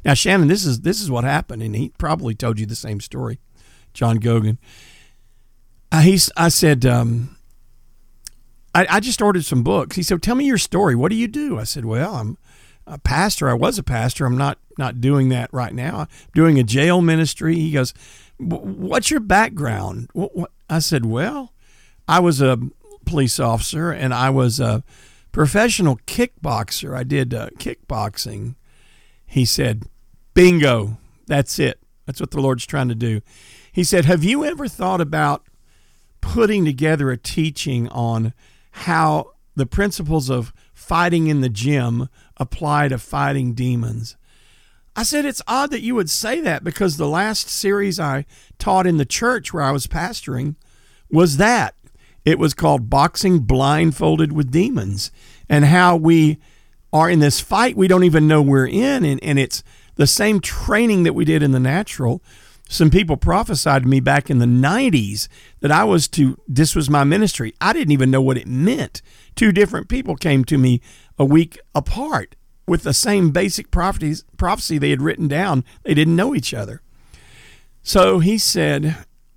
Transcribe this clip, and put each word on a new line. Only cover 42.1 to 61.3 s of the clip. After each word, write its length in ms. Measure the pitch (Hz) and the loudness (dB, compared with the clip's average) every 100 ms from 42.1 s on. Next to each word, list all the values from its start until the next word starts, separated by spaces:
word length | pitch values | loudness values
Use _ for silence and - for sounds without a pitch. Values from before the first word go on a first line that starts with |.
| - _ _ | -12 _ _
apply 500 | 131 - 151 147 143 | -8 -6 -2 0 0
to 80 | 127 | -2
fighting 560 | - 139 143 139 123 | -6 -4 -2 -2 -4
demons?" 640 | 117 127 123 117 113 113 - _ _ _ _ _ _ _ - | -4 -2 -2 -4 -8 -12 -16 _ _ _ _ _ _ _ -6
I 80 | |
said, 220 | - 294 285 | -2 -2 -2
"It's 160 | - - | -6 -4
odd 240 | 247 285 | -2 -2
that 100 | 269 | -4
you 140 | 226 247 | -4 -2
would 140 | 165 | -2
say 320 | - 220 285 | -4 -4 -4
that, 220 | 294 151 | -2 -4
because 340 | - - 190 147 | -6 -4 -4 -2
the 100 | 147 | -2
last 420 | 160 208 214 - | -2 -2 -4 -6
series 500 | - 202 202 202 180 | -4 -2 0 -2 -2
I 260 | 147 135 139 - _ - | -4 -4 -6 -16 _ -8
taught 260 | - 190 180 | 0 2 2
in 120 | 165 | 2
the 80 | 135 | 0
church 480 | - 233 247 - | -2 -2 -2 -4
where 100 | 170 | -4
I 80 | 139 | -2
was 160 | 143 - | -2 -4
pastoring 680 | - 175 226 - 123 143 151 _ _ _ _ _ | -6 -6 -8 -8 -6 -6 -8 _ _ _ _ _
was 280 | 156 180 139 | 4 4 4
that." 380 | 208 240 113 - _ - _ - | 2 2 -2 -8 _ -20 _ -4
It 140 | - 165 | 0 2
was 160 | 156 | 0
called 360 | - 156 143 113 | 0 0 0 0
Boxing 500 | 135 160 - 190 175 | 2 2 0 2 2
Blindfolded 920 | 107 127 135 151 165 147 156 160 156 | 4 2 2 2 0 0 0 2 0
with 200 | 147 135 | 0 -2
Demons, 600 | 147 220 233 98 98 - - - - - | 0 0 -2 -4 -6 -8 -12 -20 -20 0
and 160 | 151 143 | 4 6
how 300 | 180 180 170 | 6 4 4
we 420 | 160 165 156 151 - _ _ _ _ | 4 4 4 0 -8 _ _ _ _
are 160 | 151 170 | 0 2
in 100 | 170 | 4
this 200 | 147 - | 4 2
fight 360 | - 196 247 226 | -2 0 0 2
we 120 | 185 | 4
don't 160 | 185 | 6
even 240 | 180 160 151 | 6 6 4
know 160 | 156 | 4
we're 240 | 139 135 131 | 4 2 2
in, 360 | - 262 277 | 0 0 0
and, 180 | 160 135 | 0 -2
and 160 | 139 139 | -2 0
it's 240 | 131 - - - - - | 0 -4 -12 -20 -18 0
the 100 | 143 | 0
same 340 | - 214 208 | 2 2 0
training 640 | - - - 208 233 196 | -2 -6 -2 0 2 4
that 120 | 170 | 2
we 120 | - | 2
did 160 | 151 | 0